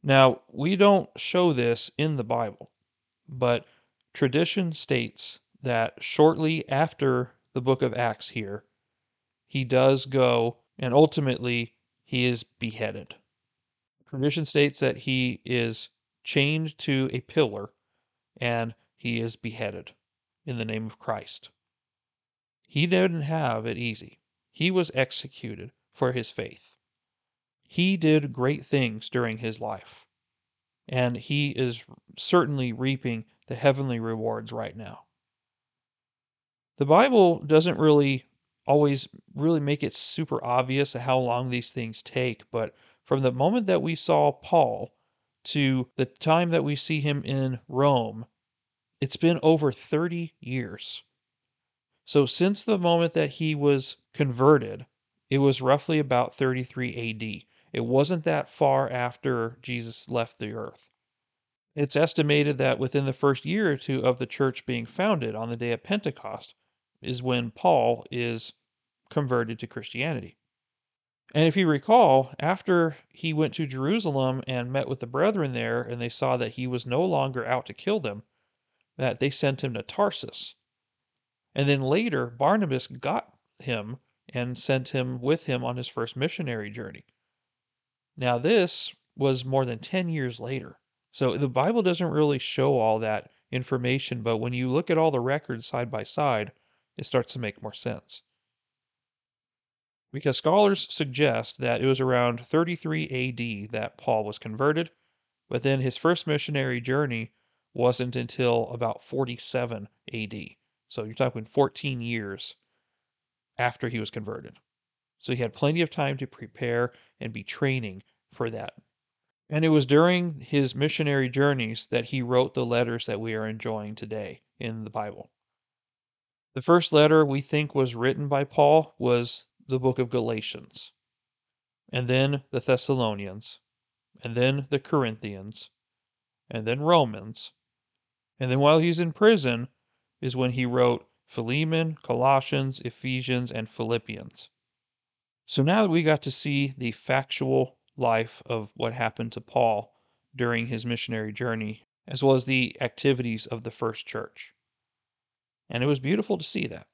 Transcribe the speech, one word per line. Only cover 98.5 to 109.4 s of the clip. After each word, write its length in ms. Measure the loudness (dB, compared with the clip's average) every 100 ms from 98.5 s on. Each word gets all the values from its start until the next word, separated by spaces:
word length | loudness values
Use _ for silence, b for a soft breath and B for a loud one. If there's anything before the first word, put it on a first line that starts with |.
| _ _ _ _ _ _ _ _ _ _ _ _ _ _ _ _
Because 240 | -4 -2 0
scholars 500 | 2 6 4 2 -4
suggest 680 | -4 -4 2 2 2 -4 -6
that 220 | -2 0
it 60 | 2
was 140 | 2
around 440 | 2 2 2 0
thirty-three 600 | -2 0 0 -2 -4 -4
A 260 | -4 -4 -4
D 360 | -4 -6 -6 -6
that 280 | -6 -6 -8
Paul 280 | -2 -2
was 140 | -2 -8
converted, 520 | -10 -2 0 0 -4 _ _ _ _ _ _
but 140 | -4
then 180 | 0 0
his 160 | 0 0
first 300 | 0 0 0
missionary 540 | -4 -2 -4 -2 -4
journey 520 | -2 -2 0 -4 -8 _ _ _ _
wasn't 440 | 0 2 2 -2 -4
until 520 | -8 -2 2 2 0
about 340 | -4 -4 -6
forty-seven 840 | -8 -4 -4 -6